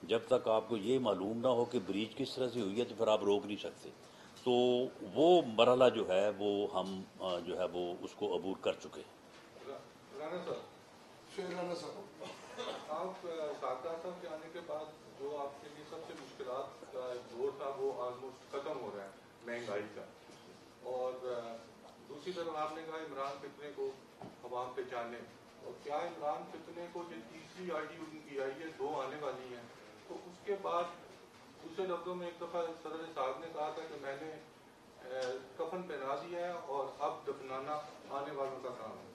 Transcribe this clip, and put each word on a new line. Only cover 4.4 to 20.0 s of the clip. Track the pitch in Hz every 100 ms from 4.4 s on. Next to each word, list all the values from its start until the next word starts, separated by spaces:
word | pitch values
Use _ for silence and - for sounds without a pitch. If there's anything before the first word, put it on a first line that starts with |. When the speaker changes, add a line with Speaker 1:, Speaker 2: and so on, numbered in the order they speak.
Speaker 1:
तो | - 123 123 123 127 -
वो | - 92 165 180
मरहला | 139 110 127 127 127
जो | 113 92
है, | 92 104
वो | 98 104 101 101
हम, | 95 92 95 95 -
अ, | 92 87
जो | 85 85
है, | 90
वो | 87 87 90
उसको | 95 - 104
अबूर | 87 90 95
कर | 104
चुके | - 76 73
हैं। | - - - - - - -
Speaker 2:
रा-, | 135 - - - 139
राणा | 156 175
साहब। | 156 127 - - - - - - - -
Speaker 3:
शेर | 180 175
राणा | 180
साहब। | 165 147 - - - 139 - - - - - -
Speaker 2:
आप, | 156 180 -
अ, | 175 165 151
सादका | 139 131 127 165 165
साहब | 180
के | 175 170
आने | 156 160
के | 170
बाद | 143 151 156 - - 135
जो | 139 147
आपके | 139 - 147 147
लिए | 151
सबसे | 160 160
मुश्किलात | 160 135 - 127 127 135 -
का | - 127 127
एक | 123
दौर | 120 117 139 135
था, | 143
वो | 135 135
almost | 135 123 123 131 123 -
ख़त्म | 139 - 135
हो | 107 101
रहा |
है, | 98 - - - 117
महंगाई | 117 113 104
का। | 107 98